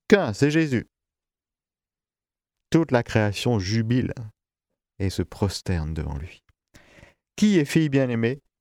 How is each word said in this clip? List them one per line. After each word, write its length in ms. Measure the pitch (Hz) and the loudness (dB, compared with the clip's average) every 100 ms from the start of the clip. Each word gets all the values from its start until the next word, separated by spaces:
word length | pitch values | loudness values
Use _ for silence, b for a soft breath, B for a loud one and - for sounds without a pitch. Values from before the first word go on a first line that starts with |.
| - | 4
qu'un, 240 | 202 147 | 4 4
c'est 200 | 104 143 | 0 2
Jésus. 360 | 156 156 120 - _ _ _ _ _ _ _ _ _ _ _ _ _ _ _ _ _ _ | 2 0 -2 -6 _ _ _ _ _ _ _ _ _ _ _ _ _ _ _ _ _ _
Toute 220 | 160 165 | 0 2
la 120 | 123 | 0
création 560 | - 113 104 98 123 113 | 0 0 0 0 -2 -2
jubile 540 | 92 113 113 123 - - 110 - _ _ _ _ _ - | 0 -2 0 -2 -2 -6 -14 -20 _ _ _ _ _ -6
et 100 | 98 | -4
se 140 | - | -4
prosterne 680 | 90 - 101 - - 87 78 | -6 -4 -4 -4 -4 -4 -4
devant 240 | 80 73 69 | -6 -8 -10
lui. 260 | 82 - _ _ _ b b b b b _ - | -12 -16 _ _ _ b b b b b _ 0
Qui 220 | 214 190 | 2 4
est 80 | 143 | 2
fille 240 | 165 156 | 2 2
bien-aimée ? 500 | 135 127 117 113 139 _ _ | 2 0 0 -2 -2 _ _